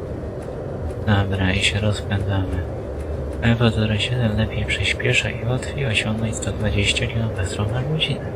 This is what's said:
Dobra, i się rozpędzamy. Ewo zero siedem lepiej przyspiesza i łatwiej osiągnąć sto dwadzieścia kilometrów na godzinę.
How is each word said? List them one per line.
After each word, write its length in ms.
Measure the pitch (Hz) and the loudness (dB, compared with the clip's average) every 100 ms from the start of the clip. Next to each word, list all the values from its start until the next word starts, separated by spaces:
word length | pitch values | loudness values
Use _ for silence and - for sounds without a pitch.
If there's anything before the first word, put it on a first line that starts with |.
| - - - - - - - - - - - | -6 -6 -6 -6 -8 -8 -6 -6 -6 -2 2
Dobra, 440 | 101 95 98 92 | 2 4 2 2
i 80 | 95 | 2
się 200 | - 101 | 2 2
rozpędzamy. 840 | 107 101 - 98 98 98 92 - - - - - - - - - | 2 0 0 0 2 0 0 -2 -2 -4 -6 -6 -6 -4 -6 0
Ewo 280 | 117 117 117 | 2 4 4
zero 280 | 110 107 104 | 2 2 0
siedem 400 | - 123 113 107 | 0 2 2 2
lepiej 280 | 107 107 104 | 0 0 -2
przyspiesza 640 | - - - 120 123 - | 0 0 2 2 2 0
i 160 | - 113 | -2 0
łatwiej 400 | 127 - 139 131 | 0 -2 -2 0
osiągnąć 500 | 104 110 110 110 - | 0 0 0 -2 -2
sto 160 | - | -4
dwadzieścia 560 | 87 104 101 101 - 117 | 0 2 2 2 2 0
kilometrów 640 | 113 113 101 95 - 107 | 0 0 0 -2 0 0
na 100 | 123 | 0
godzinę. 440 | 139 156 156 139 - | 0 0 0 -2 -4